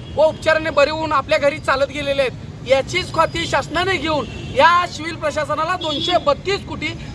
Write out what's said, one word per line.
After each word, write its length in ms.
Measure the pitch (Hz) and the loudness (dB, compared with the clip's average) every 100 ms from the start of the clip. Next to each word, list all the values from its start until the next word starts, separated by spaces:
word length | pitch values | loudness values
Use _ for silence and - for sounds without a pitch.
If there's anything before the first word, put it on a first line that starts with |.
| - - | -8 2
व 60 | |
उपचाराने 480 | 311 - 311 320 320 | 2 4 2 2 2
बरे 200 | 285 285 | 2 2
होऊन 220 | 311 320 | 2 0
आपल्या 260 | 294 269 302 | 0 2 2
घरी 200 | 285 302 | 2 0
चालत 300 | - 269 277 | 0 0 0
गेलेले 280 | 285 277 277 | -2 -2 0
आहेत. 460 | 262 - - - 233 | 0 -4 -12 -12 2
याचीच 460 | 269 262 359 359 | 2 4 -2 -2
ख्याती 320 | 320 320 330 330 | 0 0 0 -2
शासनाने 500 | 320 247 302 370 359 | -2 0 -2 0 0
घेऊन 300 | 311 302 233 - - | 0 -2 -2 -8 -4
या 320 | 233 320 349 349 | 4 6 6 2
सिव्हिल 300 | - 320 311 | -6 -8 -4
प्रशासनाला 600 | 311 294 277 302 320 359 | -4 -2 -2 -2 -2 -2
दोनशे 420 | 320 285 - 349 | -4 -4 0 2
बत्तीस 480 | 285 277 370 392 - | 2 0 0 -4 -4
कोटी 220 | 302 302 349 - | -8 -8 -8 -12